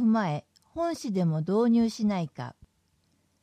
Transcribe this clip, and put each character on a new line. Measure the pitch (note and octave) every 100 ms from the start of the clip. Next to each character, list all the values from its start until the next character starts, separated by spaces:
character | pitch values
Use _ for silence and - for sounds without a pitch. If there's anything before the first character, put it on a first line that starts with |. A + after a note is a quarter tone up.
ま | A#3 A3 F#3
え、 | D3 - _
本 | _ D#4+ E4+ E4
市 | C4+
で | F#3+
も | E3+ D#3
導 | D#3 G#3 A#3+
入 | A#3 A3+
し | - G#3+
な | F#3+
い | D#3+
か。 | - B2 - - _ _ _ _ _ _ _